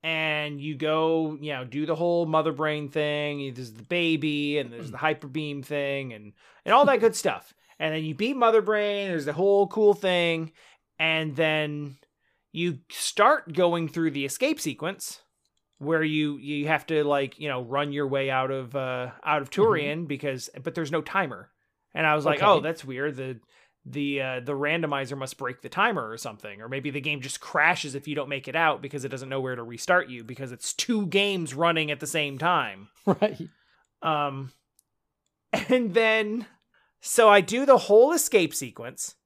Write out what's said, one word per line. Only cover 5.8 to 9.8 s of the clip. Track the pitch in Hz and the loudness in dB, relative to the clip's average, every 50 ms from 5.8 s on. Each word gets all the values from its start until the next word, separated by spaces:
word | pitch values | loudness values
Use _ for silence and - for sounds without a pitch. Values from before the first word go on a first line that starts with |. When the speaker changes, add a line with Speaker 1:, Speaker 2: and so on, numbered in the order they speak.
| 143 139 139 139 135 131 113 | -4 -4 -4 -6 -6 -10 -14
Speaker 1:
and, | 107 104 104 _ _ _ - _ _ _ | -16 -18 -20 _ _ _ -20 _ _ _
and | - 208 | 4 6
all | 262 285 | 6 6
that | 277 269 226 | 6 4 4
good | 214 226 - | 4 2 2
stuff. | - - 185 110 92 - - _ _ _ _ _ _ | 2 -4 -4 -4 -4 -10 -18 _ _ _ _ _ _
And | 156 156 156 | -4 -4 -2
then | 160 156 | -2 -4
you | 156 151 | -6 -4
beat | 131 208 240 285 | -2 -2 -2 0
Mother | 262 240 226 220 220 | 2 4 6 6 4
Brain. | 202 196 214 208 208 208 202 202 202 196 | 4 4 0 0 0 0 -2 -4 -4 -4
There's | 175 160 143 | -4 -4 -4
the | 143 | -4
whole | 143 156 185 196 202 202 202 196 | -2 2 4 4 6 6 4 2
cool | - 214 | 2 4